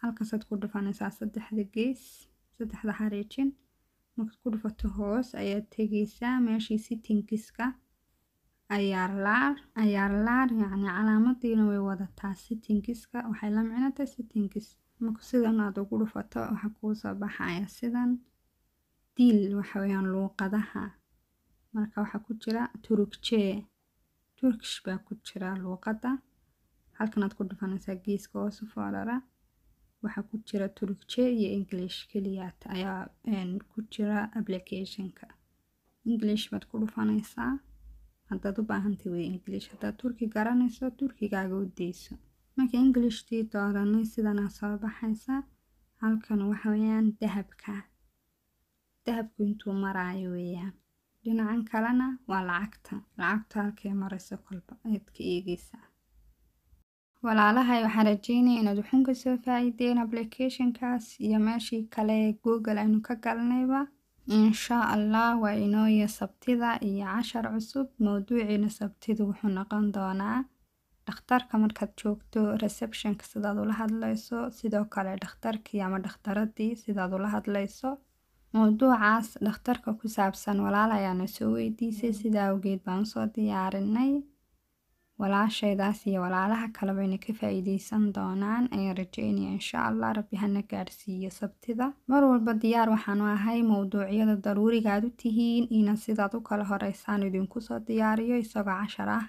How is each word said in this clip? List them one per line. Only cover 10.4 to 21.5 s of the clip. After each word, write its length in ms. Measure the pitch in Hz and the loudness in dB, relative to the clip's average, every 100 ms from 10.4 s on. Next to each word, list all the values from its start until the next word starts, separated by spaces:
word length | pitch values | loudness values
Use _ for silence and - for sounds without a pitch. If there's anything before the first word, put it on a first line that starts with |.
| 262 | 4
yacni 360 | 220 202 196 202 | 2 0 0 -2
calaamadiina 800 | 180 220 214 240 254 233 220 208 | 0 4 6 4 2 2 4 4
way 140 | 202 | 2
wadataa 540 | 196 185 190 - 196 185 | 0 -2 -6 -8 -8 -8
setting-iska, 840 | - 220 - 208 214 233 - 240 | -8 -8 -2 0 0 -8 -8 -8
waxay 280 | 226 214 214 | -6 -4 -2
la 100 | 214 | 0
micno 260 | 226 233 269 | 0 0 0
tahay 160 | 277 262 | -2 -6
setting-is. 600 | - 220 214 202 214 - _ _ - | -6 -4 -2 -2 -4 -10 _ _ -6
Marka 220 | 226 220 | -4 -4
sidan 360 | - 254 226 220 | 0 2 4 2
aad 180 | 208 196 | 0 -4
ugu 180 | 202 220 | -2 -2
dhufato, 420 | 220 208 - 233 | -2 -4 -8 -6
waxa 280 | 226 196 208 | -4 -4 -6
kuu 240 | - 214 214 | -6 -4 -4
soo 180 | 208 196 | -4 -6
baxaya 520 | 202 - 185 175 202 | -6 -6 -6 -4 -6
sidan. 440 | - 240 240 247 247 - _ _ _ _ _ _ _ _ - | -6 -4 0 0 0 -4 _ _ _ _ _ _ _ _ 6
Dil 380 | 247 208 196 202 | 8 8 4 -2
waxa 240 | 196 202 | -4 -2
weeyaan 280 | 196 196 190 | 0 0 0
luuqadaha. 760 | 190 196 - 190 214 214 202 202 - _ _ _ _ _ | 0 -2 -2 0 0 -2 -6 -10 -12 _ _ _ _ _